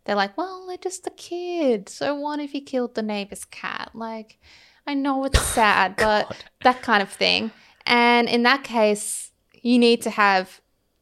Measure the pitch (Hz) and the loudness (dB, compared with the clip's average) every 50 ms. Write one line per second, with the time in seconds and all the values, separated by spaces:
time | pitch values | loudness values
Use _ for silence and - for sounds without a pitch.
0 | - - 208 202 196 202 - 311 311 381 370 370 370 370 359 359 - 359 - - | -6 -4 -2 -2 -2 -2 -4 -8 -8 -8 -10 -14 -14 -14 -12 -10 -10 -10 -10 -10
1 | - - - - - - - 349 359 349 349 339 302 262 233 202 196 - - - | -12 -14 -14 -14 -16 -12 -10 -10 -8 -6 -4 -2 0 0 0 -2 -4 -10 -12 -8
2 | - 277 294 285 285 294 294 294 294 285 285 277 277 - 269 254 247 233 - 226 | -6 -4 -4 -4 -6 -6 -6 -6 -8 -8 -10 -10 -10 -6 -4 -4 -4 -4 -6 -6
3 | 220 214 208 202 196 202 190 - - - - - - - - - - - - 226 | -6 -4 -4 -6 -6 -8 -12 -16 -16 -18 -16 -12 -10 -10 -10 -10 -12 -12 -12 -12
4 | 226 226 226 220 214 220 _ _ _ - - - _ _ _ _ - 294 285 277 | -12 -12 -12 -12 -14 _ _ _ _ -20 -20 -20 _ _ _ _ -8 -6 -4 -2
5 | 269 285 269 269 269 269 269 - - - - 247 220 208 190 190 190 185 196 - | 0 0 0 0 -2 0 0 -2 -2 0 0 2 4 4 4 4 2 0 0 0
6 | 220 214 214 208 - - - - - - _ - - 254 247 247 - 247 220 202 | 2 2 2 2 0 -2 -8 -16 -16 -20 _ 0 0 0 0 0 0 0 2 2
7 | 196 - - - 196 185 180 190 220 220 - _ _ _ _ _ - - 240 240 | 2 0 -4 -2 0 0 0 0 -2 -6 -10 _ _ _ _ _ 0 4 4 6
8 | 240 240 240 240 240 - - 240 240 240 269 277 277 - 226 233 214 208 208 208 | 6 6 6 4 2 2 2 2 4 4 2 2 -2 -4 0 2 2 2 2 0
9 | - - - - - - _ _ _ _ _ _ - 233 247 240 240 233 233 233 | -4 -8 -10 -10 -12 -16 _ _ _ _ _ _ 0 2 4 4 6 4 4 2
10 | - 226 208 220 208 202 196 185 185 - - - _ _ _ _ _ _ _ _ | 0 -4 0 2 2 4 4 2 0 -4 -10 -20 _ _ _ _ _ _ _ _